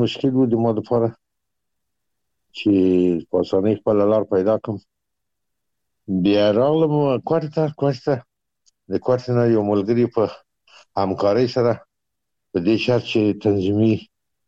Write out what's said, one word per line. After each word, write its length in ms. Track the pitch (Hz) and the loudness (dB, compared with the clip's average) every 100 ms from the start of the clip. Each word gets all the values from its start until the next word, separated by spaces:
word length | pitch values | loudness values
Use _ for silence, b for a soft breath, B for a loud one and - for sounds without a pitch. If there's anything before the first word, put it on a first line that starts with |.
مشکل 340 | 117 - 135 131 | 0 -2 -2 0
و 100 | 127 | 0
د 80 | |
ما 180 | 113 113 | 2 0
دپاره 380 | 107 107 120 113 - _ _ _ _ _ _ _ _ _ _ _ _ _ - | -2 -2 -2 -2 -6 _ _ _ _ _ _ _ _ _ _ _ _ _ -6
چې 160 | 107 98 92 92 90 85 - | 0 2 2 2 2 0 -2
په 60 | 92 | -4
اسانۍ 340 | 87 98 104 104 | 0 0 0 -2
خپله 240 | - 104 104 | 0 0 2
لار 180 | 107 | 0
پیدا 320 | 101 98 98 110 | 0 0 0 -2
کړم. 200 | - 98 _ _ _ _ _ _ _ _ _ _ _ _ - | -4 -10 _ _ _ _ _ _ _ _ _ _ _ _ -6
بیا 380 | 95 95 104 104 | -2 2 2 2
راغلم 420 | 104 139 160 160 147 143 120 - | 2 2 2 0 0 0 -2 -2
کوټې 220 | 165 151 160 | -4 -2 -4
ته، 80 | 151 - | -4 -2
کوټې 220 | 139 127 - | -4 -2 -4
ته. 100 | 131 - _ _ _ _ _ - | -4 -6 _ _ _ _ _ -8
د 40 | 95 - | -6 -2
کوټې 240 | 123 123 | -2 0
نه 140 | 120 120 113 | 0 2 2
یو 80 | 104 | 2
ملګري 340 | 104 101 120 117 - | -2 0 0 0 0
په 80 | 101 - _ _ _ b b 98 | -2 -4 _ _ _ b b -4
همکارۍ 500 | 98 92 101 110 123 127 | -4 0 0 0 0 0
سره، 180 | 120 110 _ _ _ _ _ _ _ | -2 -2 _ _ _ _ _ _ _
په 40 | 92 | -4
دې 160 | 87 110 | 0 0
شرط 260 | - 120 | 0 -2
چې 380 | - 113 107 101 | 0 0 0 0
تنظیمي 520 | 107 101 92 104 110 107 - _ _ _ | -2 0 0 2 2 0 -4 _ _ _